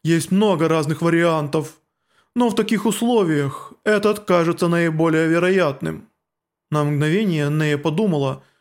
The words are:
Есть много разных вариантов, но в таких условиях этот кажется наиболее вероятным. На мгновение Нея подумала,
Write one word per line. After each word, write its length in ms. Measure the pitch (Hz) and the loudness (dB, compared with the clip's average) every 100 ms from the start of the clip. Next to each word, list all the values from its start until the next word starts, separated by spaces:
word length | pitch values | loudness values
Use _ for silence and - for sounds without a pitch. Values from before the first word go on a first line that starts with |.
Есть 280 | 156 165 160 | 2 0 2
много 360 | 190 214 170 160 | 2 2 2 0
разных 340 | 160 147 147 | 0 -2 -2
вариантов, 760 | 170 165 170 160 147 156 151 - _ _ _ _ _ | 0 2 2 0 -2 -4 -6 -16 _ _ _ _ _
но 140 | 240 240 | 0 0
в 60 | |
таких 300 | 233 214 214 | 0 0 0
условиях 880 | 226 - 233 240 175 151 139 - - - | 0 0 0 2 2 0 -2 -8 -16 -6
этот 380 | 214 208 208 208 | 0 2 0 -2
кажется 460 | - 175 170 170 175 | 0 2 2 0 0
наиболее 600 | 170 170 156 165 156 160 | 2 0 0 2 2 2
вероятным. 800 | 170 180 190 160 139 160 160 - _ _ _ _ _ _ | 2 2 2 0 -2 -10 -10 -16 _ _ _ _ _ _
На 120 | 151 | -2
мгновение 680 | 147 147 151 185 214 156 143 | 0 0 0 0 0 0 -2
Нея 280 | 156 151 147 | 0 0 0
подумала, 680 | 156 156 220 151 139 139 _ _ | -2 -2 -2 0 -2 -6 _ _